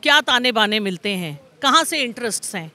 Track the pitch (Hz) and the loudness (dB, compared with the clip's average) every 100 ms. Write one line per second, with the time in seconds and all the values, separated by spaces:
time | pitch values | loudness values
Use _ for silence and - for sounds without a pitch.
0 | 302 294 302 254 247 226 214 214 202 180 | 4 4 4 2 2 2 2 0 -2 -4
1 | 208 196 170 147 - _ 277 302 330 320 | -4 -4 -6 -10 -16 _ 2 2 2 -2
2 | 254 233 240 185 - 196 160 | -4 -4 -6 -6 -8 -10 -10